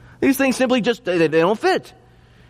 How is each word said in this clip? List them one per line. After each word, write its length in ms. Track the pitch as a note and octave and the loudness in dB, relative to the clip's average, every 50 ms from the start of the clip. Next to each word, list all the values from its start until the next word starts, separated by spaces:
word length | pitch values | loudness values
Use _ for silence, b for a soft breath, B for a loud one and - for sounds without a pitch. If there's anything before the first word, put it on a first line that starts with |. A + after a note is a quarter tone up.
| B B B B | B B B B
These 160 | - C4 C4+ | -2 0 0
things 200 | - C4+ C4+ B3 | 0 0 -2 0
simply 260 | - B3+ B3 B3+ B3+ F#3+ | 0 0 0 0 0 0
just, 220 | B3 A#3 - - | -2 -4 -4 -4
they, 140 | F3 F3+ F3 | -4 0 0
they 100 | E3 D#3 | 0 2
don't 300 | D3 D#3+ E3 F3+ A3 G#3+ | 2 2 2 2 0 0
fit. 340 | - F#4 F#4 B3 - - - - b b b b b b b b b b | 0 -2 -2 -2 -4 -8 -16 -20 b b b b b b b b b b